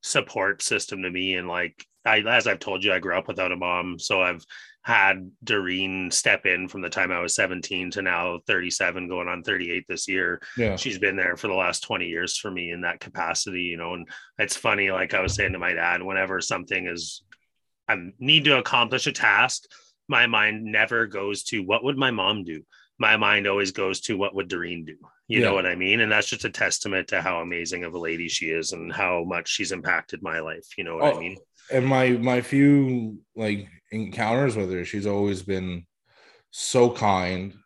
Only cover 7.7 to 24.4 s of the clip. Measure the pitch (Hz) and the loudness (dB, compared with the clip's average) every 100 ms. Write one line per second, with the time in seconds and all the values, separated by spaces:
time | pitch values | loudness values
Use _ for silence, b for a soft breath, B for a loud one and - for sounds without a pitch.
7.7 | 92 90 95 95 87 87 87 - 98 90 | -6 -4 -4 -2 0 -2 -4 -2 0 0
8.7 | - 92 90 87 90 87 90 82 95 87 | 0 -2 -2 -6 -4 -4 -6 -2 -2 -2
9.7 | 87 85 87 - 95 87 87 B - 113 | -6 -6 -8 -4 -2 -2 -4 B -2 0
10.7 | 95 135 95 101 95 90 87 110 95 90 | 0 -4 -2 -2 0 -2 -2 -2 0 0
11.7 | 87 - 104 87 82 90 - 107 90 87 | -2 -4 -4 -4 -4 -4 -4 -6 -8 -8
12.7 | 87 87 85 - - 85 85 - 90 87 | -6 -6 -6 -10 -6 -4 -4 -6 -4 -4
13.7 | 85 85 87 85 B B - 104 - 120 | -6 -6 -8 -10 B B -4 -4 0 0
14.7 | 104 98 92 92 104 95 92 98 92 87 | 2 2 0 0 0 0 0 0 0 -2
15.7 | 85 87 87 92 95 95 92 - 95 90 | 0 0 0 0 -2 0 -2 -2 -4 -2
16.7 | 95 90 87 82 - _ - _ _ _ | -4 -2 -6 -8 -12 _ -20 _ _ _
17.7 | _ - 101 87 - 127 156 147 135 123 | _ -4 -4 -4 -6 4 4 6 4 4
18.7 | 127 117 127 147 135 117 101 127 - - | 2 2 2 -2 2 4 6 4 0 -10
19.7 | b b b - 127 120 113 107 107 110 | b b b 0 4 4 4 2 0 -2
20.7 | 107 110 117 113 98 101 101 - 113 92 | 0 2 2 0 -2 -4 -4 -4 -4 0
21.7 | 113 123 135 135 110 95 107 87 78 78 | 0 0 0 0 2 0 -2 -6 -10 -14
22.7 | b b _ 110 110 104 104 101 98 98 | b b _ 4 6 6 4 4 2 0
23.7 | 95 95 95 - 101 98 98 | 0 -2 -2 -2 -2 0 -2